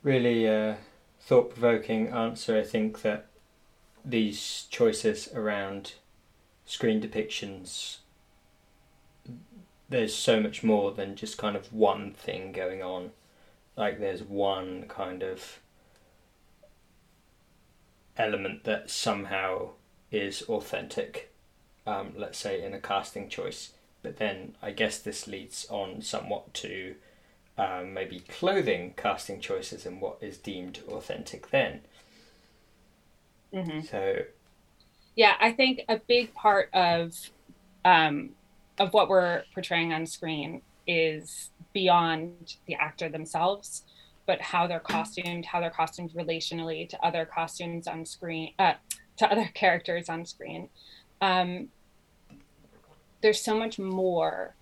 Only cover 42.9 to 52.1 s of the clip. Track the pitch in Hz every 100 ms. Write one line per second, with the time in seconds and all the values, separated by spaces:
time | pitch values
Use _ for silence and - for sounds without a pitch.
42.9 | - 165 156 156 160 175 202 - - -
43.9 | _ - _ - 180 - 180 175 170 -
44.9 | 160 165 - 175 175 165 180 170 - 160
45.9 | - 170 165 165 165 - 170 165 160 170
46.9 | - 170 170 160 - 165 - 170 170 165
47.9 | 165 165 - 170 165 160 - 185 - _
48.9 | - - - 226 202 196 - 190 175 180
49.9 | 175 170 165 170 - 160 165 175 _ -
50.9 | - _ _ 196 185 180 180 - _ _
51.9 | _ _